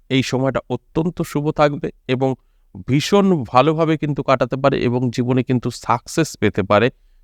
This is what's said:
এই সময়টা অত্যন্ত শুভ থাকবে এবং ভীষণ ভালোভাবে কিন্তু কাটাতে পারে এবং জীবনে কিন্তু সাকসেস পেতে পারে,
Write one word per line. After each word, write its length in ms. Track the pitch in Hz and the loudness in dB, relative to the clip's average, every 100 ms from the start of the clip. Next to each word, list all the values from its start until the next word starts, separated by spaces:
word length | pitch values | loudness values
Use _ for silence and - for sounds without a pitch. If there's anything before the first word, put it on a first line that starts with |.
| - | -2
এই 140 | 131 | -2
সময়টা 360 | - 127 135 123 - | 0 -2 -2 -2 -6
অত্যন্ত 520 | 123 _ 160 175 170 | -10 _ -4 -4 -4
শুভ 300 | 165 147 147 | -6 -4 -4
থাকবে 400 | 156 147 143 - _ - | 0 0 0 -8 _ -6
এবং 280 | 127 135 127 _ _ _ 98 123 | -2 -2 -4 _ _ _ -14 -2
ভীষণ 560 | 143 - 202 196 165 | -2 2 2 4 0
ভালোভাবে 540 | 113 127 147 156 160 156 | 2 4 4 2 0 0
কিন্তু 260 | 147 139 | -2 -4
কাটাতে 320 | 135 127 123 131 | 0 0 0 0
পারে 260 | 139 - | 0 2
এবং 280 | 123 123 127 | 0 0 -2
জীবনে 340 | 120 120 131 | -2 0 0
কিন্তু 280 | 123 127 123 | 2 0 -2
সাকসেস 680 | - - 120 - - 156 - | -8 -2 -2 -2 -2 -2 0
পেতে 260 | 104 104 | 0 0
পারে, 280 | 95 104 127 _ _ _ | 2 2 2 _ _ _